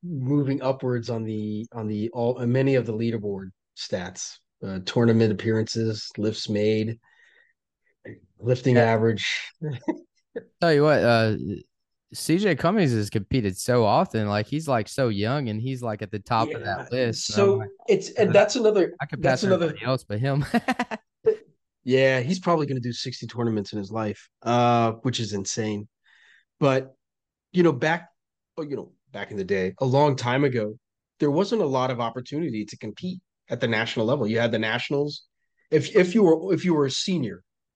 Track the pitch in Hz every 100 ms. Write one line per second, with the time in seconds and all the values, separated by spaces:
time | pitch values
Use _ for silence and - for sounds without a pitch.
0 | 175 147 127 143 135 135 131 131 127 123
1 | 113 113 110 107 107 107 117 117 107 104
2 | 113 127 117 127 120 127 135 135 113 110
3 | 117 113 101 95 95 - _ - - 95
4 | 90 90 - - _ - 95 92 92 123
5 | 117 113 113 98 113 110 110 113 110 107
6 | - - 107 107 - 104 107 110 110 113
7 | _ _ _ _ _ _ _ _ _ _
8 | - - _ _ 123 127 135 120 113 113
9 | 113 101 - - - - 156 123 - -
10 | - _ _ 240 - - 170 147 151 131
11 | 110 117 110 104 82 95 - _ _ _
12 | _ - - 170 208 147 165 220 151 113
13 | 101 110 98 135 101 92 - 123 107 127
14 | 190 113 104 104 110 147 160 120 - -
15 | 127 101 107 143 123 107 127 127 120 107
16 | 101 107 - 113 120 131 104 92 - 123
17 | 120 - - 208 196 196 - - - 196
18 | - - 190 202 - 262 214 208 170 -
19 | 147 - 135 127 196 180 165 120 113 131
20 | - 104 135 139 139 240 - 247 247 220
21 | _ _ 453 427 - _ _ _ 127 131
22 | 135 131 123 185 175 165 139 131 123 117
23 | 131 - 117 131 117 107 98 107 95 110
24 | 107 101 - _ 117 120 120 120 117 113
25 | 131 120 101 101 98 - 110 104 104 _
26 | _ _ _ _ _ - 143 131 131 _
27 | _ _ _ _ _ 180 170 131 156 170
28 | 175 _ _ _ _ - 147 127 - _
29 | _ 101 101 104 92 98 92 - 135 135
30 | 147 131 120 131 143 120 107 110 _ _
31 | _ - 147 147 202 226 156 131 127 120
32 | 113 127 123 143 165 110 104 - 107 -
33 | 185 185 _ _ - 120 120 110 113 -
34 | 110 143 107 113 117 110 110 120 - 143
35 | 147 - _ _ _ _ - 156 131 202
36 | 180 196 180 160 185 170 180 156 139 -
37 | - 175 120 87 _ _ _